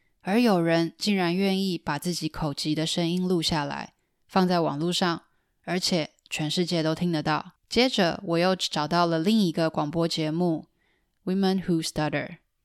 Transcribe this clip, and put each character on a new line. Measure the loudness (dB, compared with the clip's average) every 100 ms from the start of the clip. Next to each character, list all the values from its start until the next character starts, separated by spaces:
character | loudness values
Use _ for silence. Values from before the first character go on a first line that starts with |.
| _ _
而 | -2 2
有 | 4 4
人 | 4 2 0 -2
竟 | -2
然 | 0 2 2
愿 | 2 2
意 | 0 -2
把 | -4 -4
自 | -4
己 | -4 -6
口 | -4 -6
疾 | -4 -2
的 | -2 -2
声 | 0 0
音 | 0 0
录 | 0
下 | 0 -2 -4
来， | -8 -12 _ _ _ _
放 | 2 4
在 | 4
网 | 2 0
络 | -2
上， | 0 0 -2 _ _ _ _ -6
而 | -4
且 | 0 -2 -2 _ -10
全 | -6 -4
世 | -2 -2
界 | 0
都 | 0 0
听 | 0
得 | 0
到。 | 0 -2 -4 _ -4
接 | 2 2
着 | 4 0 0 -2
我 | 2
又 | 2 0
找 | -2 -2 0
到 | 2 2
了 | 2
另 | 2 2
一 | 2
个 | 0 0
广 | 0 -2
播 | -2 -2
节 | -2 -2
目 | 0 0 -2 -6 _ _ _ _ _ -4
《Women | 0 2 0 0
Who | -2 -2
Stutter》， | -4 -2 -4 -6 -12 _ _